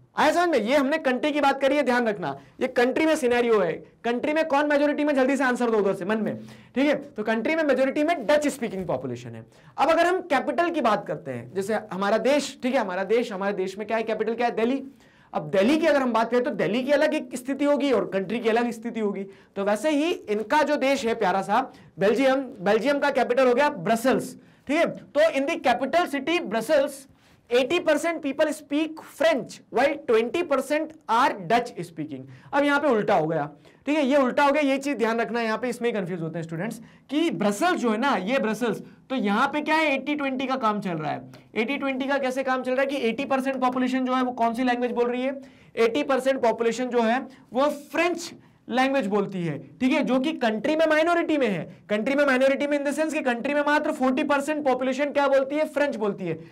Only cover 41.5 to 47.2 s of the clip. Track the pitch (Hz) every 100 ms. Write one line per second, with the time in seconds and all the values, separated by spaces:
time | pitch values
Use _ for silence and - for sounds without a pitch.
41.5 | 214 233 277 277 254 269 277 254 262 262
42.5 | 254 247 254 269 285 226 226 269 269 269
43.5 | 262 254 254 254 262 254 254 254 247 233
44.5 | 226 254 240 247 240 240 247 262 262 -
45.5 | - - - 220 294 285 262 262 269 233
46.5 | 226 233 226 254 233 220 254